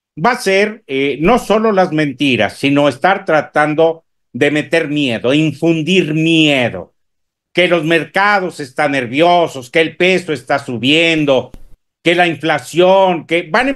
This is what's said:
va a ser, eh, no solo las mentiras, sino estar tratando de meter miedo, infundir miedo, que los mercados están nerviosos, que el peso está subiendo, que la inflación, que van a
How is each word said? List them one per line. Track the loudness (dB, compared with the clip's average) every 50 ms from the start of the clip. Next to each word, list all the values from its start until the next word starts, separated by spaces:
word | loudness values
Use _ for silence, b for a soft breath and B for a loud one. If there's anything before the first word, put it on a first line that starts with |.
| _ _ -10 -2 0
va | 0
a | 0 0
ser, | -2 0 2 2 0 0 -2 -10 _ -6
eh, | -4 -2 -2 -2 -2 0
no | 0 2 2 2
solo | 2 0 0 2 2 2
las | 2 2 0 0
mentiras, | 0 -2 -2 -2 -2 -2 0 0 2 2 0 -2 -2 -2
sino | -2 0 2 2 2 2
estar | 0 -2 -2 -2 -2 -2 -2
tratando | 0 0 0 0 -2 -2 -2 0 0 2 2 0 0 0 -4 _ _ _ _ _ _ -4
de | -2 -2 0
meter | 0 -2 -4 0 -2 -2 -2 -2
miedo, | -4 -2 -2 -2 -4 -2 -2 0 0
infundir | 2 0 0 -2 -2 0 0 0 0 0 0 0 0 0 0 -2
miedo, | -2 0 2 2 2 2 2 2 0 0 -2 -4 -6 -14 -16 _ _ _ _ _ _ _ _ _ _ _ _ -2
que | 0 0 2
los | 2 0 0
mercados | 0 0 0 -2 -2 -2 0 0 2 2 0 -2 -4 -8 -10
están | -14 -12 -4 -2 -2 -2 0
nerviosos, | -2 -4 -4 0 2 2 4 4 2 2 0 -4 -10 -12 -4
que | 0 0
el | 0 0 -2 -2
peso | 0 0 0 0 -2 -4 -8
está | -6 -4 -4 -4 -4
subiendo, | -4 -6 -8 -4 0 2 2 2 2 2 0 0 2 2 2 0 0 -4 -12 -20 -20 -20 -20 _ _ _ _ _ -2
que | 0 2
la | 2 2 0
inflación, | 0 -4 -4 -2 -2 -2 -4 -6 0 2 4 4 6 4 4 2 0 -2 -4 -4
que | -4 -4 -4 -2
van | -2 0 0 0
a | -2